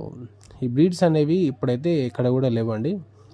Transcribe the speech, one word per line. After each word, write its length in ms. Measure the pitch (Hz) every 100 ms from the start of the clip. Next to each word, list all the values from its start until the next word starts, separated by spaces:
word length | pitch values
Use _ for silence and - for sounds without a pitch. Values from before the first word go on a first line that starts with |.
| 107 - 120 - - -
ఈ 40 | 123
బ్రీడ్స్ 380 | 123 180 175
అనేవి 320 | 180 156 147 180
ఇప్పుడైతే 680 | 165 131 131 123 165 165 123
ఇక్కడ 220 | - 123
కూడా 200 | 127 131
లేవండి. 500 | 117 113 110 127 202 156 - -